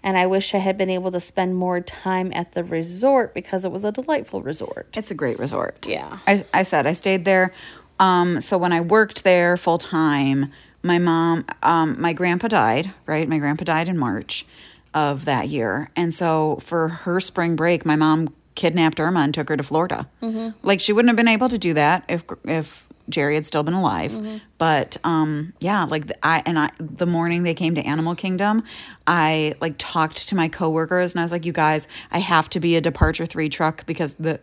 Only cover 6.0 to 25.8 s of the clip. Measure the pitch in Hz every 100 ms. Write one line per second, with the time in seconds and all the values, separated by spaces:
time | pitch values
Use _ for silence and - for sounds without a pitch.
6 | 71 - - 196 - - 190 160 135 180
7 | 196 190 175 190 185 - - - _ -
8 | 190 180 175 170 - 190 180 170 170 220
9 | 214 - 190 180 175 180 180 165 - 165
10 | 160 143 135 135 139 - - _ 170 175
11 | 175 165 165 165 - - 143 165 160 -
12 | 170 160 180 175 226 202 110 120 190 -
13 | - 156 160 160 143 156 170 160 170 175
14 | 120 104 - - - - - - _ 151
15 | 147 139 135 127 - 135 113 110 151 -
16 | 170 160 170 156 156 - - 170 160 165
17 | 180 180 - - 170 160 165 170 165 151
18 | 156 160 160 - _ - 170 170 160 156
19 | 160 180 143 151 139 151 139 156 180 -
20 | - _ 233 220 226 220 - 233 - 208
21 | 240 233 233 220 254 226 170 151 147 180
22 | - 165 - - - 160 156 - - -
23 | - - 143 151 151 151 151 180 160 87
24 | 80 220 214 214 - _ 160 147 - -
25 | 170 165 156 147 160 - 175 208